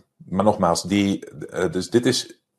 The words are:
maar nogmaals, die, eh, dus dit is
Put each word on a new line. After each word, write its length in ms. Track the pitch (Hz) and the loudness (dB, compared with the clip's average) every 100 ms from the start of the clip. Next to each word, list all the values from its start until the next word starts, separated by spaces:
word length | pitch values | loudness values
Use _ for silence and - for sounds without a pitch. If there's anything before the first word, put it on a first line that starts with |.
| _ _ | _ _
maar 260 | - 92 | -6 0
nogmaals, 400 | 104 104 87 85 | 2 2 2 0
die, 420 | 90 101 98 95 - | 0 2 2 0 -6
eh, 460 | - - 80 90 | -14 -8 -2 -2
dus 180 | 90 90 | -2 0
dit 160 | 123 127 | 2 2
is 340 | 127 - - _ | -2 -4 -16 _